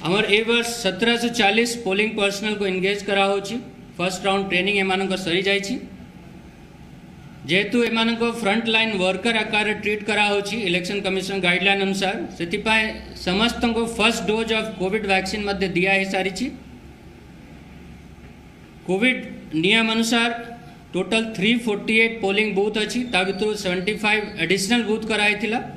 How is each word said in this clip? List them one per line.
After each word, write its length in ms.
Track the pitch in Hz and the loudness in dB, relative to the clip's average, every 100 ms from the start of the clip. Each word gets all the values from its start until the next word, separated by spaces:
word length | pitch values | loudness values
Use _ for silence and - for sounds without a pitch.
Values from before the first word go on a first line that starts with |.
ଆମର 200 | 156 196 214 | 2 2 4
ଏ 140 | 208 | 4
ବର୍ଷ 240 | 226 233 233 - | 4 2 0 -2
ସତରଶହ 460 | 190 185 226 233 240 | -2 0 2 2 0
ଚାଳିଶ 420 | 233 202 214 233 - | 2 2 4 2 0
ପୋଲିଂ 260 | - 190 220 220 | -2 0 0 2
ପର୍ସନାଲକୁ 480 | 202 196 214 208 196 | 0 0 -4 -2 -2
ଏନଗେଜ 340 | 185 185 202 | 0 0 -2
କରାହଉଛି। 520 | - 196 196 202 196 233 - - - - | 0 2 2 2 -2 -8 -8 -18 -20 -4
ଫର୍ଷ୍ଟ 280 | 180 185 196 | -4 -2 0
ରାଉଣ୍ଡ 200 | 196 196 | 0 2
ଟ୍ରେନିଂ 280 | 180 185 202 | 0 2 2
ଏମାନଙ୍କ 380 | 190 185 196 185 | 2 0 0 -2
ସରିଯାଇଛି। 600 | 170 175 196 196 196 262 - - - - - - - - - - - - - - - - 127 | 0 0 2 0 0 -6 -8 -16 -18 -20 -20 -20 -20 -20 -20 -20 -20 -20 -20 -20 -20 -16 0
ଯେହେତୁ 320 | 175 208 240 | 2 4 2
ଏମାନଙ୍କ 400 | 233 226 226 226 233 | 2 2 0 2 0
ଫ୍ରଣ୍ଟ 340 | 233 196 214 226 | 0 0 2 2
ଲାଇନ୍ 260 | 220 220 208 | 2 2 2
ୱାର୍କର 360 | 185 190 233 226 | 0 0 0 0
ଆକାରରେ 360 | 214 214 214 | 0 0 0
ଟ୍ରିଟ୍ 300 | 208 208 208 208 | -2 -2 -4 -2
କରାହଉଛି 500 | 208 208 202 196 220 | 0 2 2 -2 -2
ଇଲେକ୍ସନ 400 | 196 175 175 202 | 0 0 0 -2
କମିଶନ 360 | 190 190 180 196 | -2 -2 -2 0
ଗାଇଡଲାଇନ୍ 420 | 180 180 196 196 | 2 2 2 2
ଅନୁସାର, 340 | 196 190 190 214 170 - | 2 0 0 -2 -6 -6
ସେଥିପାଇଁ 480 | 170 208 220 220 214 - - - | -4 -2 2 2 0 -4 -12 -8
ସମସ୍ତଙ୍କୁ 680 | - 185 233 233 240 226 226 | -2 2 2 2 0 0 -2
ଫର୍ଷ୍ଟ 360 | - 214 233 180 | 2 2 2 0
ଡୋଜ୍ 260 | 214 226 | -2 0
ଅଫ୍ 160 | 220 190 - | -2 -2 -4
କୋଭିଡ୍ 260 | 185 214 196 | -2 -2 2
ଭ୍ୟାକସିନ୍ 400 | 190 185 214 202 | 0 0 -4 -4
ମଧ୍ୟ 220 | 196 190 | -2 0
ଦିଆ 240 | 165 185 | 0 2
ହେଇସାରିଛି। 520 | 196 190 196 185 185 240 - - - - - - - - - - - - - - - - - - - - - - - - | 2 2 -2 -2 -4 -8 -8 -16 -20 -20 -20 -20 -20 -20 -20 -20 -20 -20 -20 -18 -20 -20 -20 -20 -20 -20 -20 -20 -18 -2
କୋଭିଡ୍ 340 | 185 247 254 - - - | 2 2 2 -4 -12 -6
ନିୟମ 380 | 156 175 226 226 | 0 4 6 4
ଅନୁସାର 400 | 220 226 233 233 233 - - - - - | 2 2 2 2 0 -8 -14 -18 -20 -8
ଟୋଟାଲ 300 | 170 185 226 226 | -4 0 0 -2
ଥ୍ରୀ 180 | 220 202 240 | 0 2 2
ଫୋର୍ଟି 380 | 233 202 - 220 | 2 -2 2 4
ଏଇଟ୍ 220 | 226 226 | 4 2
ପୋଲିଂ 320 | 190 196 214 | 0 2 2
ବୁଥ୍ 240 | 190 208 208 | 2 0 0
ଅଛି, 220 | 214 247 | -2 -2
ତା 200 | 247 185 | 0 0
ଭିତରୁ 280 | 190 190 214 | 0 0 0
ସେଭେଣ୍ଟି 400 | 208 185 180 180 | 0 -2 -2 -2
ଫାଇଭ୍ 320 | 214 214 214 202 - | -2 2 2 0 -4
ଆଡିସନାଲ 400 | 165 190 190 240 | 0 2 4 2
ବୁଥ୍ 220 | 208 220 220 | 2 0 0
କରାହେଇଥିଲା। 520 | 214 208 208 214 233 - | 2 2 2 0 -2 -4